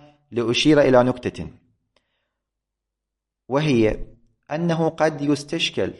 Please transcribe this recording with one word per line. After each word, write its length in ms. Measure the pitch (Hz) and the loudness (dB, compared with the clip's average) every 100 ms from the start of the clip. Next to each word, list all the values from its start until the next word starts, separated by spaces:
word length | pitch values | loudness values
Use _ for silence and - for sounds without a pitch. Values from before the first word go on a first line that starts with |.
| - _ _ | -20 _ _
لأشير 500 | 110 113 123 147 147 | -4 -2 0 4 4
إلى 220 | 135 123 | 6 4
نكتة، 440 | 123 - 101 - 76 - _ _ _ _ _ _ _ _ _ _ _ _ _ _ _ _ _ _ - | 2 -2 -6 -8 -12 -16 _ _ _ _ _ _ _ _ _ _ _ _ _ _ _ _ _ _ -6
وهي 500 | 135 156 120 107 - - - _ _ - | -2 2 2 2 0 -8 -16 _ _ -10
أنه 380 | 151 175 160 160 | -6 -2 -2 -2
قد 320 | - 156 151 | 0 -2 -2
يستشكل 720 | 143 143 - 165 - 123 90 | -2 -2 -4 -6 -6 -4 -6